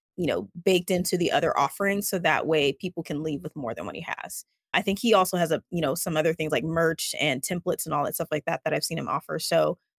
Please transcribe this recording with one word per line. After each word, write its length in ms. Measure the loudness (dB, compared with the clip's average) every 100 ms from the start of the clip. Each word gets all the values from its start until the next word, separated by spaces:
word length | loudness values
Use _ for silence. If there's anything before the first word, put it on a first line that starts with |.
| _ -4
you 100 | 0
know, 220 | 0 -4 -2
baked 280 | 2 2 2
into 260 | 0 2 2
the 140 | 2
other 260 | 2 2 2
offerings, 500 | 0 0 -2 0 -2
so 100 | 0
that 280 | 2 2 2
way 240 | 2 2
people 300 | 0 -4 -6
can 200 | -6 -4
leave 180 | -4 -4
with 120 | -6 -8
more 180 | -6
than 120 | -6 -8
what 100 | -8
he 60 | -8
has. 380 | -8 -8 -12 -14 _ _
I 80 | -2
think 180 | 0 0
he 140 | 4
also 240 | 6 4 2
has 140 | 2
a, 120 | 0 -2
you 100 | -2
know, 140 | 0 0
some 220 | 0 2
other 160 | 2
things 180 | 2 0
like 120 | 0
merch 520 | 0 2 2 2 -4 -2
and 220 | 0 0
templates 440 | -2 -4 -2 -4 -2
and 80 |
all 100 | -2 -2
that 100 | -2
stuff 120 | -2
like 140 | -2 -2
that 160 | -2 0
that 80 |
I've 100 | -2
seen 140 | -2 -4
him 100 | -2
offer. 320 | -4 -4 -6
So 380 | 0 2 2 -2 _